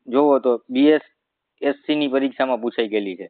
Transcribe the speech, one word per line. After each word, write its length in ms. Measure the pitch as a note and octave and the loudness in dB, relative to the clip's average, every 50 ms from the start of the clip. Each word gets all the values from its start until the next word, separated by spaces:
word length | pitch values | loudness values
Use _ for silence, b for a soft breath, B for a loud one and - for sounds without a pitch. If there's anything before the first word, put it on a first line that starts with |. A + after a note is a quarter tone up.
| - | -10
જોવો 320 | B2+ A#2 C3+ D3 D3 C#3 C3 | -2 0 2 4 4 4 2
તો 260 | A#2 B2+ A#2+ A2+ _ - | 2 0 -2 -2 _ -4
બી 160 | B2+ C3 C#3+ | 0 2 4
એસ 140 | D3+ D#3 D3 - _ _ _ _ _ _ _ _ _ _ - | 4 4 2 0 _ _ _ _ _ _ _ _ _ _ -6
એસ 140 | C3+ C#3+ C#3+ | -4 -4 -4
સી 200 | - - - D3+ | -6 -4 -4 -2
ની 140 | D3+ D3 C#3 | -2 -2 -2
પરીક્ષામાં 520 | C3 C3+ C#3 C3+ A#2+ - C3+ C3 B2+ A2+ | -2 -2 -2 -2 -2 -4 -4 -2 -2 -4
પૂછાઈ 280 | A#2 A#2+ - - A#2 G#2 | -4 -6 -4 -4 -4 -2
ગયેલી 280 | G#2 G#2+ G2+ G2 F2+ | -2 -4 -4 -4 -8
છે. 120 | F2 F#2+ | -10 -14